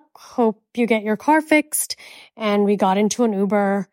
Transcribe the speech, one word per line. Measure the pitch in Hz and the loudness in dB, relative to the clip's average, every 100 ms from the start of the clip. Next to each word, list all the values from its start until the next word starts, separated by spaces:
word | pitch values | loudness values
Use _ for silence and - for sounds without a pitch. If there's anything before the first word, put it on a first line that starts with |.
| _ - | _ -20
Hope | - - 226 208 _ | -10 -2 -2 -2 _
you | - 233 | -4 0
get | 220 | 0
your | 208 208 | -2 -2
car | - 311 | 2 2
fixed." | 311 302 294 - - - - - - - | 4 0 0 -6 -8 -10 -18 -20 -20 -8
And | 220 208 | -2 0
we | 202 202 | 2 2
got | 190 190 | 0 0
into | 208 226 | 0 0
an | 233 | -2
Uber | 196 202 208 196 202 185 | 0 -2 0 0 -2 -6